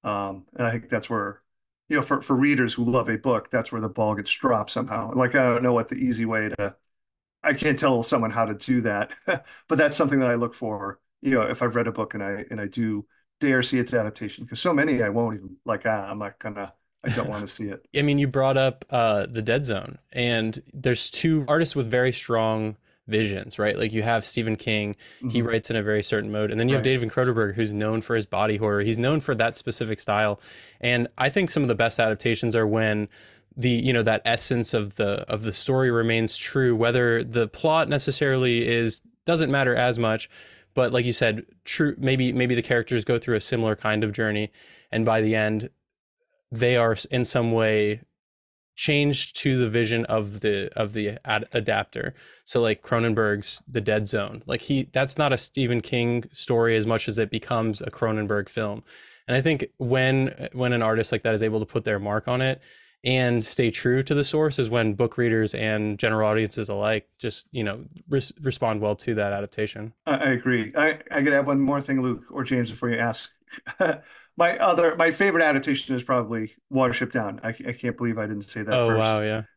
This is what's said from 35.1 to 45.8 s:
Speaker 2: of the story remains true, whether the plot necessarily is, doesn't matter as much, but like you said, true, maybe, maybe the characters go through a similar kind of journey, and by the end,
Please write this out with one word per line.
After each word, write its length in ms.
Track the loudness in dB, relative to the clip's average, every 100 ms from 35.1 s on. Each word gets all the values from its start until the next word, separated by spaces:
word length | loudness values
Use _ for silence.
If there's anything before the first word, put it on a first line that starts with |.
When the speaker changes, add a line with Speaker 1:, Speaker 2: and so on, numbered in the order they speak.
| -2 -4
Speaker 2:
of 140 | -4
the 100 | -4
story 380 | -2 0 2 4
remains 460 | 2 2 2 2 0
true, 400 | 0 2 2 4
whether 480 | 2 4 4 2
the 240 | 0 0 -2
plot 400 | 0 2 2 2
necessarily 800 | 0 0 0 2 2 2 2 2
is, 340 | 2 0 -4 _ _
doesn't 260 | -2 0 2
matter 240 | 2 2
as 240 | 2 2 2
much, 320 | 0 0 -4 -18 -20 -20 _
but 180 | 0 2
like 120 | 2
you 80 | 2
said, 320 | 2 2 0 -8 _
true, 320 | -8 0 0 0
maybe, 340 | 0 2 2
maybe 220 | 2 2
the 80 | 0
characters 420 | 2 0 2 -2
go 140 | 0 -2
through 160 | 0
a 60 | 0
similar 340 | 0 0 0
kind 300 | 0 0 0
of 80 | 0
journey, 400 | 0 -2 -2 -4 _ -20 -20 _
and 120 | 0
by 160 | 2 2
the 140 | 2
end, 360 | 2 0 -2 -6 _